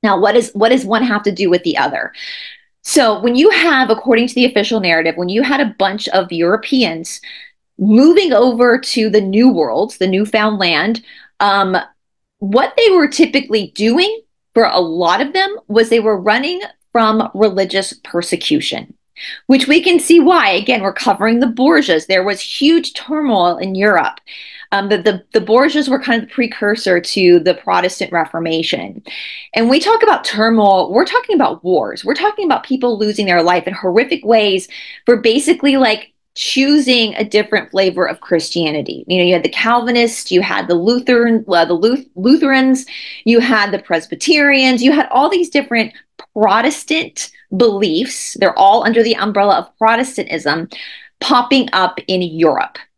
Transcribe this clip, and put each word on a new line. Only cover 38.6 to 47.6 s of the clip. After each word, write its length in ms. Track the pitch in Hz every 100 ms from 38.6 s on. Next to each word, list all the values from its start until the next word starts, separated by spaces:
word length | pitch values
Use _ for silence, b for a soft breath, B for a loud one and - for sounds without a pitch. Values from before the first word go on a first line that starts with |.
| 160 151 - - -
You 100 | 185
know, 60 |
you 80 | 180
had 100 | 180
the 60 | 214
Calvinists, 840 | - 226 240 233 240 233 233 -
you 100 | 180
had 260 | 185 98 -
the 60 |
Lutheran, 720 | 175 185 247 247 240 233 226 220
uh, 160 | 175
the 100 | 175
Luth-, 320 | 175 208 269 -
Lutherans, 720 | - 202 294 285 269 262 262 - B B B
you 160 | - 233
had 320 | 247 226 202
the 80 | 190
Presbyterians, 1040 | - 170 160 - - 302 285 269 262 254
you 100 | 254
had 160 | 294 254
all 200 | - 302
these 180 | 370 349
different 460 | 294 277 233 214 B B _ -
Protestant 1000 | - 208 208 240 294 - 320 - - - b b
beliefs. 800 | 190